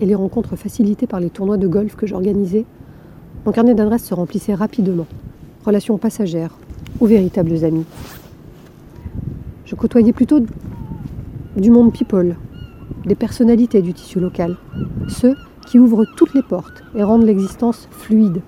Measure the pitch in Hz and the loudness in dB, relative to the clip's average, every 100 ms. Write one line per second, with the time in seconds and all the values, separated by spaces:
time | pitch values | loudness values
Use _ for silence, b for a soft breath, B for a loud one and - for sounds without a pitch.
0 | 196 202 190 233 - 180 202 - 208 208 | -2 0 -2 -4 -6 -8 -10 -2 -2 0
1 | 247 185 175 - 196 208 190 165 208 - | -4 -4 -6 -4 -4 -2 0 0 -4 -6
2 | 208 180 190 202 190 208 233 B B B | -8 -4 -2 -2 -2 -2 -4 B B B
3 | B B B - - 220 233 220 208 233 | B B B -8 -4 2 4 4 2 -2
4 | - 175 175 196 - 196 220 - 190 175 | -4 -6 -4 -6 -4 -4 -4 -2 -2 -2
5 | 160 - - - - - - 202 - 208 | -6 -12 -18 -20 -20 -10 -2 -2 0 -2
6 | 226 - 196 165 165 - - - - - | -2 -4 -4 -4 -6 -10 -18 -18 -14 -2
7 | 226 214 185 - 165 165 160 160 165 B | 4 4 2 0 0 0 0 -2 -4 B
8 | B B B - - - - - - - | B B B -20 -20 -20 -20 -20 -20 -18
9 | - - - - - - - - 226 247 | -14 -12 -10 -12 -14 -18 -14 -4 0 4
10 | 220 - 247 302 220 - - - - - | 4 2 2 2 0 -6 -14 -14 -14 -14
11 | - - - - - - 202 233 233 - | -14 -14 -14 -16 -10 0 6 6 6 2
12 | 254 190 175 170 - - - - - - | -2 0 0 -2 -12 -18 -18 -18 -16 -12
13 | 165 202 226 - 233 233 240 208 175 170 | -4 -2 -2 2 4 4 4 2 0 -6
14 | - 180 180 - 170 180 - - - - | -8 -4 -4 -4 -4 -6 -10 -10 -8 -8
15 | - - 247 277 - - - 240 247 226 | -8 0 2 2 -6 -20 2 6 6 6
16 | 220 - 330 277 - 180 - - - 226 | 0 2 2 2 -2 -6 -8 -18 -12 -4
17 | 202 226 220 196 190 - 233 226 - - | 2 4 4 2 -2 -2 -4 -4 -10 -20
18 | - 220 214 175 | 0 2 2 0